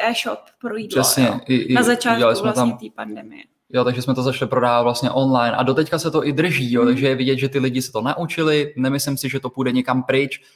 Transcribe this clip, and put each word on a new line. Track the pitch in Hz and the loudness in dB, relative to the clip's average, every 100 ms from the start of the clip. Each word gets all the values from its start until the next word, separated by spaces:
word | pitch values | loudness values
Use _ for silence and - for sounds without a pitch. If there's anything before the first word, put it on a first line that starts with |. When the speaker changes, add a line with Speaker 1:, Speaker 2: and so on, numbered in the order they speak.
| 226 | -2
Speaker 1:
e-shop | 233 240 214 - _ | -2 -4 -8 -12 _
pro | 240 214 | -8 -8
jídlo, | 208 131 | -2 0
Speaker 2:
Přesně, | 127 - 123 | 2 2 2
Speaker 1:
jo. | 101 - | 0 0
Speaker 2:
i, | 127 | 0
i | - | 2
Speaker 1:
Na | 127 | 2
začátku | 240 240 247 226 | 2 2 0 2
Speaker 2:
udělali | 117 113 | 4 2
jsme | |
Speaker 1:
vlastně | 214 208 | 0 2
Speaker 2:
tam | 120 - | 0 -2
Speaker 1:
té | 110 - | -10 -12
pandemie. | 107 107 110 - - _ _ | -12 -12 -16 -20 -20 _ _
Speaker 2:
Jo, | 127 | 0
takže | 123 123 | 0 0
jsme | 127 127 | -2 0
to | |
začali | 127 123 117 | -2 -2 -2
prodávat | 123 120 120 | 2 2 4
vlastně | 120 120 127 | 2 0 0
online | 131 135 131 120 113 | 2 2 2 2 2
a | |
doteďka | 127 135 156 165 | 2 0 0 -2
se | 165 | -2
to | 156 143 | 0 0
i | |
drží, | 139 170 135 123 | 0 0 0 0
jo, | 120 | 2
Speaker 1:
Mhm. | 120 | 4
Speaker 2:
takže | 131 135 | 2 2
je | 127 | 2
vidět, | 131 131 | 0 0
že | 135 | -2
ty | 139 | 0
lidi | 127 127 | 0 -2
se | - | -4
to | 110 | -4
naučili, | 123 156 165 - 156 151 147 127 | -2 -4 -4 -2 0 2 0 -2
nemyslím | 131 139 147 135 | -2 -2 -2 -4
si, | 135 | -4
že | 135 | -6
to | 127 | -6
půjde | 131 127 | -4 0
někam | 127 127 127 | 0 0 -2
pryč, | 127 131 139 - _ | 0 -2 -2 -6 _